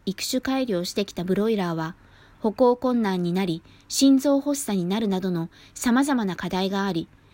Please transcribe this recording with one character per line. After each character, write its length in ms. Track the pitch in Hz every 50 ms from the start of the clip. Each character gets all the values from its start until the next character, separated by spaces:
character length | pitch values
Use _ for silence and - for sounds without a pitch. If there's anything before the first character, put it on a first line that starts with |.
| -
育 180 | 196 185 - -
種 180 | - - 254
改 260 | - 262 262 269 262 240
良 140 | 190 175 180
し 100 | - -
て 120 | 214 202
き 80 | - -
た 100 | 202 175
ブ 120 | 185 190
ロ 140 | 196 208 226
イ 60 | 226
ラ 180 | 202 180 175 165
ー 20 |
は 200 | 160 160 165 185 - - - - - - - - -
歩 100 | - 226
行 240 | 202 - 254 240 247
困 260 | 240 - 247 247 240
難 220 | 220 196 190 180 175
に 80 | 175
な 140 | 175 185 196
り、 180 | 175 160 165 - - - - - -
心 300 | - - 269 277 269 262
臓 240 | - 285 277 277
発 200 | 277 285 285 277
作 160 | - - 202 190
に 60 | 175
な 140 | 175 196 226
る 80 | 226 202
な 140 | 190 185
ど 100 | 190 185
の 180 | 175 165 165 170 - - - - -
様 300 | - - 254 226 262 277
々 220 | 294 277 240 214
な 100 | 190 170
課 140 | - - 175
題 200 | 190 185 190 190
が 160 | 196 196 196
あ 60 | 196
り、 160 | 175 165 165 - _ - _ -